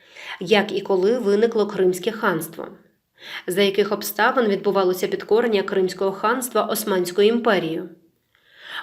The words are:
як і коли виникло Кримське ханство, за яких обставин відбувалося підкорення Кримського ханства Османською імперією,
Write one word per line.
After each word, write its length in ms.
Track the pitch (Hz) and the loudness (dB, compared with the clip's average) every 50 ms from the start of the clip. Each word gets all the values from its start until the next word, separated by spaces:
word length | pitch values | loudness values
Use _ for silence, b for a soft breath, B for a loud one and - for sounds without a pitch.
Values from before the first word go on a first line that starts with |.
| B B B B B B B B | B B B B B B B B
як 320 | 190 165 214 202 196 - | 0 2 2 2 2 0
і 100 | - - | -2 -6
коли 380 | - - 196 185 185 208 240 254 | -2 0 0 2 2 2 2 2
виникло 480 | 220 202 202 202 233 226 - 214 208 208 | 2 2 2 2 2 2 2 2 0 0
Кримське 440 | 208 185 185 180 180 - - 220 | 0 2 2 2 2 0 -4 -6
ханство, 560 | 208 - 240 202 175 160 165 - - - - - - - _ _ _ _ _ _ _ B B B B B B B | -4 -2 0 0 0 -2 -4 -8 -12 -12 -14 -14 -14 -18 _ _ _ _ _ _ _ B B B B B B B
за 140 | 175 196 | 0 2
яких 300 | 202 196 196 208 202 208 | 2 2 2 2 0 0
обставин 540 | 208 202 - - - - 214 247 254 262 233 208 | 0 -4 -6 -4 0 2 2 2 4 2 2 2
відбувалося 600 | 196 185 - 202 185 196 185 180 180 180 208 185 | 2 0 0 0 2 2 2 2 0 0 -2 -4
підкорення 560 | 196 185 - - 208 226 240 233 214 190 185 | -4 -4 -2 2 2 2 2 2 2 0 0
Кримського 480 | - 214 196 185 180 185 - 196 196 | 0 0 0 0 0 -2 -2 -2 -4
ханства 500 | 196 190 - 214 247 262 247 254 - 214 - | -2 -2 -2 -2 0 -2 -2 -2 0 0 0
Османською 640 | 214 220 214 - 208 190 180 180 175 - 208 202 214 | 0 -2 -4 -2 0 0 0 0 -2 2 4 4 4
імперією, 600 | 233 233 233 240 202 180 165 160 165 180 185 175 - - _ _ _ _ _ _ _ B B B B B B B B B | 4 4 2 2 2 2 0 -2 -4 -6 -8 -10 -16 -20 _ _ _ _ _ _ _ B B B B B B B B B